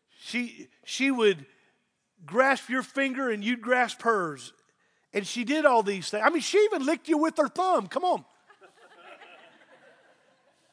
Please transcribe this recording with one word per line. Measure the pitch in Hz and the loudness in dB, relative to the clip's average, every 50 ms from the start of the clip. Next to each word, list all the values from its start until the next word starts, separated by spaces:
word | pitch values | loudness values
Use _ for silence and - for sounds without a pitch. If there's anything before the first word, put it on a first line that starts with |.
| _ _ _ _ | _ _ _ _
She, | - - - 240 247 226 - - - - _ _ _ | -12 -8 -6 -6 -6 -6 -10 -16 -20 -20 _ _ _
she | - - - 262 277 | -10 -4 -2 0 0
would | 269 240 220 208 185 151 127 - _ _ _ _ _ _ _ _ _ _ _ _ _ _ 170 | 2 4 4 2 2 2 -4 -18 _ _ _ _ _ _ _ _ _ _ _ _ _ _ -16
grasp | 147 180 233 262 269 269 - - - | -2 2 2 4 4 2 0 -2 -4
your | 247 262 196 | -4 -4 -4
finger | - - 269 269 269 254 262 269 247 | -4 -2 -2 -2 -2 -2 -2 -4 -4
and | 214 208 202 | -4 -2 -2
you'd | 226 247 240 | -2 -4 -2
grasp | 214 247 247 247 247 220 - - | 0 0 2 2 2 0 -4 -4
hers. | - 233 226 202 175 160 143 131 135 - - _ _ _ _ _ _ _ _ _ _ _ - | 0 0 0 0 0 -4 -6 -10 -14 -20 -20 _ _ _ _ _ _ _ _ _ _ _ -6
And | 202 196 - | -6 -6 -6
she | - 240 233 | -6 -6 -4
did | 214 285 311 294 | -2 0 2 4
all | 277 247 226 202 | 4 4 4 2
these | 202 202 190 160 - | 0 -2 -6 -6 -8
things. | - 208 214 | -4 0 2
I | 269 | 2
mean, | 339 311 | 2 0
she | 220 - - 403 | 0 2 4 4
even | 427 427 427 320 262 | 4 4 2 0 0
licked | 277 330 247 - - | 0 -2 -2 -2 -2
you | 320 302 | 0 2
with | 320 320 - - | 0 2 2 0
her | 294 240 | 0 0
thumb. | - 339 370 370 349 262 202 165 | 0 -2 0 2 2 0 0 -2
Come | - 269 359 | -4 -2 0
on. | 370 311 190 135 _ _ _ _ _ _ _ - - _ _ - - - - 359 370 - - - - - - - - - _ _ _ - - _ - _ _ _ _ _ _ _ _ _ _ _ _ _ _ _ _ | 0 0 -2 -4 _ _ _ _ _ _ _ -20 -20 _ _ -20 -20 -20 -20 -20 -20 -20 -20 -20 -20 -20 -20 -20 -20 -20 _ _ _ -20 -20 _ -20 _ _ _ _ _ _ _ _ _ _ _ _ _ _ _ _